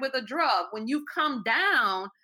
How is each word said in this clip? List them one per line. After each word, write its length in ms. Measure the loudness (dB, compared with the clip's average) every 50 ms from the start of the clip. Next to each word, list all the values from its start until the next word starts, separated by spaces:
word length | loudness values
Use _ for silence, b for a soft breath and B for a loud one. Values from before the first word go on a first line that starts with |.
with 140 | -2 -2 -2
a 60 | -2
drug. 440 | -4 -2 -2 0 2 4 4 2 0 -2
When 160 | -6 -6 -4
you 180 | -2 -2 -2 -4 -4 -2
come 300 | 0 0 0 0 0 0
down, 640 | 0 2 2 2 2 2 2 2 2 0 -2 -4 -8 -12 _